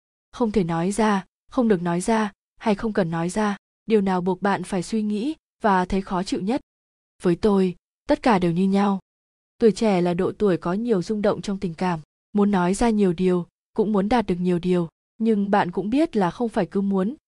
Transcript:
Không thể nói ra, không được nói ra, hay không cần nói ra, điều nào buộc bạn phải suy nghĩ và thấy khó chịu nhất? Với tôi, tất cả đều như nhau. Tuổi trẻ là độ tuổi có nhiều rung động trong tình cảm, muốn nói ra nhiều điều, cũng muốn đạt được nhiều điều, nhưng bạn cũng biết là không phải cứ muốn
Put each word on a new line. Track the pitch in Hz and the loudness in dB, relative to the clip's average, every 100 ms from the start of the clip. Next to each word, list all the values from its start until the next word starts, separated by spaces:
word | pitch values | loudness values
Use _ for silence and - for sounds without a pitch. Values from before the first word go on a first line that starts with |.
| _ _ _ | _ _ _
Không | - 226 | -4 -2
thể | 208 | 0
nói | 170 165 180 | 0 -2 -2
ra, | 208 214 196 - _ _ | 0 0 0 -4 _ _
không | - 226 | 0 2
được | 180 | 2
nói | 175 170 | 0 -2
ra, | 208 220 214 - _ - | 0 0 -2 -8 _ -6
hay | 233 202 | -2 -2
không | 226 | -2
cần | 208 170 | -2 -2
nói | 165 175 | -2 -4
ra, | 208 208 196 _ _ - | -2 -2 -4 _ _ 0
điều | 220 | 2
nào | 196 185 | 2 0
buộc | 180 185 | -2 -2
bạn | 202 185 | 0 -2
phải | 185 190 | -2 -6
suy | - 220 | -4 -4
nghĩ | 214 208 269 320 _ _ | -2 -2 -4 -6 _ _
và | 214 190 180 | 0 2 0
thấy | 190 | -2
khó | - 185 | -2 -4
chịu | 190 254 | -4 -4
nhất? | 190 277 - _ _ _ _ _ | -4 -4 -6 _ _ _ _ _
Với | 180 175 | 0 2
tôi, | 220 196 185 180 _ _ - | 2 2 2 -2 _ _ -2
tất | 302 | 0
cả | 269 196 | 2 2
đều | 175 | 2
như | 170 190 | 2 2
nhau. | 196 202 196 - _ _ _ _ - | 2 2 -2 -6 _ _ _ _ 0
Tuổi | 226 | 2
trẻ | 196 226 185 | 2 0 2
là | 175 | 0
độ | 175 185 | 0 -2
tuổi | - 208 165 | 0 0 0
có | - | -2
nhiều | 196 240 190 | -4 -2 -2
rung | 170 214 | -2 -2
động | 208 175 | -2 -2
trong | 208 196 | -4 -6
tình | 180 | -6
cảm, | 160 180 165 - _ _ | -4 -4 -4 -10 _ _
muốn | 208 208 | 0 2
nói | 190 175 | 2 0
ra | 196 233 | 0 0
nhiều | 208 190 | 2 2
điều, | 175 185 180 170 _ _ | 2 0 0 -4 _ _
cũng | - 208 | -2 0
muốn | 202 202 | 0 2
đạt | 247 208 | 0 0
được | 180 | -2
nhiều | 180 175 | 0 0
điều, | 180 180 165 _ _ - | 0 0 -2 _ _ -4
nhưng | 226 208 202 | 0 0 2
bạn | 202 170 | 0 0
cũng | 190 196 | -4 -2
biết | 269 339 214 | 0 0 0
là | 175 | 0
không | - 233 | -2 -4
phải | 220 170 | -2 -2
cứ | 196 | -2
muốn | 196 196 196 302 | 0 0 -2 -6